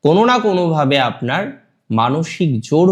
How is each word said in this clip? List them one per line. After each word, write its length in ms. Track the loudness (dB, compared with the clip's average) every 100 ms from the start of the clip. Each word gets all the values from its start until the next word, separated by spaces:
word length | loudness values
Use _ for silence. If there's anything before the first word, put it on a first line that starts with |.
কোনো 220 | 4 4 2
না 140 | 2
কোনোভাবে 600 | 0 0 0 0 0 0
আপনার 440 | 0 -4 -4 -4 -6 -12 _ _ _
মানসিক 720 | -2 0 -2 -4 -4 -2 -2
জোর 260 | 0 2 4